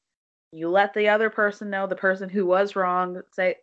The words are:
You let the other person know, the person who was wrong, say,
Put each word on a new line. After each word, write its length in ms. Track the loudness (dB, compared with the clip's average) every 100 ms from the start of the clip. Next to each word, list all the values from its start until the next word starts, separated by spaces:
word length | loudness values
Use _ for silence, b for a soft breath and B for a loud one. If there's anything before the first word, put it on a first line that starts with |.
| _ _ _ _ _
You 180 | -8 0
let 240 | 2 2
the 160 | 2 2
other 200 | 2 0
person 400 | 0 -2 -2 -6
know, 160 | -4 -4
the 80 | -2
person 320 | 0 0 -2
who 160 | -2 2
was 300 | 2 2 0
wrong, 440 | 0 0 -2 -6 -10
say, 260 | -2 -2 -2